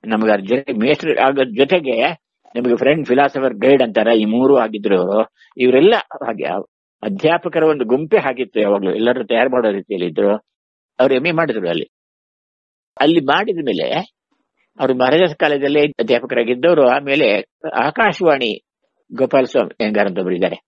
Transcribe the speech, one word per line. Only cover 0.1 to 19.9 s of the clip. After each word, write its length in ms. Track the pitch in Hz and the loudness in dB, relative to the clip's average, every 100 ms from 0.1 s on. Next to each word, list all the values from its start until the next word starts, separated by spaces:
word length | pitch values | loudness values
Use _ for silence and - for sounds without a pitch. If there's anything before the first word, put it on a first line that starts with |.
| 110 110 | 0 2
ಅದ್ರ 140 | 104 95 | 0 0
ಜೊತೆ 280 | 127 139 | -2 -2
ಮೇಷ್ಟ್ರು 460 | 117 120 151 160 - | -2 0 0 -2 0
ಆಗೋದ್ 380 | 135 139 123 107 | 0 0 -2 0
ಜೊತೆಗೆ 500 | 139 180 135 113 143 165 _ _ _ 120 | 0 0 -2 -2 -2 -4 _ _ _ -4
ನಮಗೆ 220 | 123 120 | -2 0
friend, 300 | 127 156 135 | 2 0 0
philosopher, 460 | 127 139 143 131 | 2 2 0 -4
guide 300 | 107 131 139 | 0 2 4
ಅಂತಾರ, 240 | 120 107 107 | 2 0 2
ಈ 180 | 113 107 | 2 2
ಮೂರು 320 | 113 135 135 | 2 4 4
ಆಗಿದ್ರು 420 | 110 107 104 95 | 2 -4 0 0
ಅವರು. 300 | 90 104 110 _ _ - | 0 0 -2 _ _ -2
ಇವರೆಲ್ಲ 380 | 127 127 180 220 | 2 4 4 2
ಹಾಗೆ 460 | - - 113 104 71 92 - _ _ _ | -2 -10 -10 -8 -6 -6 -10 _ _ _
ಅಧ್ಯಾಪಕರ 600 | 107 98 156 170 170 165 | -8 -2 0 0 -2 0
ಒಂದು 220 | 160 151 113 | 0 0 0
ಗುಂಪೇ 320 | 131 156 214 | -2 2 0
ಹಾಗಿತ್ತು 420 | 147 127 120 113 | 0 -6 -6 -2
ಯಾವಾಗ್ಲೂ, 320 | 104 101 95 | 0 0 0
ಎಲ್ಲರೂ 320 | 101 113 127 | 0 0 -2
ತಯಾರು 280 | 107 113 131 | -2 0 0
ಮಾಡೋ 200 | 127 113 | 0 0
ರೀತಿಯಲ್ಲಿ 360 | 98 92 95 87 | -2 -6 -6 -4
ಇದ್ರು. 300 | 78 101 107 _ _ _ _ _ - | 0 0 0 _ _ _ _ _ 0
ಅವ್ರು 160 | 131 131 | 2 2
ಎಂ 100 | 160 | 0
ಎ 60 | |
ಮಾಡಿದ್ರು 380 | 160 160 113 87 | -2 -2 -2 -2
ಅಲ್ಲಿ. 180 | 85 - _ _ _ _ _ _ _ _ _ _ - | -4 -6 _ _ _ _ _ _ _ _ _ _ 0
ಅಲ್ಲಿ 200 | 147 170 | 2 2
ಮಾಡಿದ 360 | 135 160 226 175 | 2 0 0 -4
ಮೇಲೆ 340 | 139 90 69 156 202 _ _ _ _ _ _ - | -4 -4 -4 -4 -8 _ _ _ _ _ _ -6
ಅವರು 140 | 131 | -2
ಮಹಾರಾಜಾಸ್ 440 | 127 127 156 180 151 | 0 2 2 2 0
ಕಾಲೇಜಲ್ಲೇ 500 | 156 147 139 147 147 | -2 0 0 0 0
ಅಧ್ಯಾಪಕರಾಗಿದ್ದವರು. 1000 | - 220 120 123 123 117 123 165 160 127 | -2 -2 -2 0 -4 -2 0 2 4 4
ಆಮೇಲೆ 540 | 135 139 139 127 101 - _ 156 - | 2 0 0 2 0 -4 _ -8 -4
ಆಕಾಶವಾಣಿ 840 | 135 151 220 160 175 139 120 104 _ _ _ _ _ | -4 0 -2 2 0 2 -2 -6 _ _ _ _ _
ಗೋಪಾಲ 300 | - 131 139 | -4 0 2
ಸ್ವಾಮಿ 320 | 127 139 92 - | 2 0 -2 -4
ಅಯ್ಯಂಗಾರ್ 280 | 107 | -2